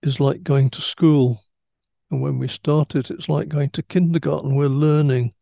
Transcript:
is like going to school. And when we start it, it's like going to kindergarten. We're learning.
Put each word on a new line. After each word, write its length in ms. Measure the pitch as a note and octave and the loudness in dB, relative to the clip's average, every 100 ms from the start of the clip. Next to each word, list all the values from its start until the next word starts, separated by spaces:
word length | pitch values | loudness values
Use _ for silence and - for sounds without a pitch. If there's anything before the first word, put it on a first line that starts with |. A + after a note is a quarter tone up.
is 180 | D#3 C3+ | -4 0
like 240 | C#3 - | 0 -2
going 260 | - C#3 C3+ | -2 2 2
to 100 | - | -2
school. 600 | - - E3 D3+ B2 A#2 _ _ _ _ _ _ _ | -10 0 2 4 2 0 _ _ _ _ _ _ _
And 100 | C#3 | -6
when 180 | C#3 C3+ | -4 -4
we 80 | C3 | -6
start 480 | - - D3 D3 | -6 0 0 0
it, 160 | - B2+ | -2 -4
it's 180 | - - | -8 -4
like 200 | D3+ D3+ | -4 -2
going 200 | D3+ C#3+ | -2 -4
to 120 | - | -4
kindergarten. 720 | - F#3 F3 E3 - D3+ C#3 | -4 0 2 0 0 -2 0
We're 120 | C3+ C#3+ | 0 2
learning. 680 | C3+ D3+ D3+ D3 B2+ A#2+ - | 2 2 4 2 2 -2 -4